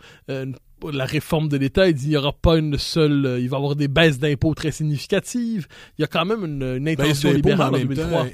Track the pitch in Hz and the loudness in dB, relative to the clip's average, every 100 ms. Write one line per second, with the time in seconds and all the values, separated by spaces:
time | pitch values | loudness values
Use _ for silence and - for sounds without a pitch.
0 | - - - 135 135 127 _ - 160 143 | -10 -18 -10 -8 -8 -12 _ -14 -8 -6
1 | 131 151 - 160 151 139 135 - 190 147 | -4 -4 -2 -2 0 0 0 2 2 2
2 | 143 151 143 - 175 165 151 139 - 170 | 0 0 0 2 4 4 2 -2 -2 2
3 | 151 143 131 123 123 135 143 143 143 139 | 2 4 0 -2 -2 -2 -2 -2 0 4
4 | 165 131 151 147 160 147 156 - 151 147 | 4 4 0 0 0 0 -4 -2 -2 -2
5 | - 196 - 240 233 220 139 - - - | -2 -4 -2 -4 -2 -4 -6 -14 -14 -6
6 | 151 170 175 226 170 143 131 127 147 156 | -2 -2 -2 -2 -4 -4 -4 -2 -2 0
7 | 147 139 143 139 143 - 139 131 131 139 | 0 2 2 4 4 2 2 0 -2 -2
8 | 165 165 127 | -2 -2 -2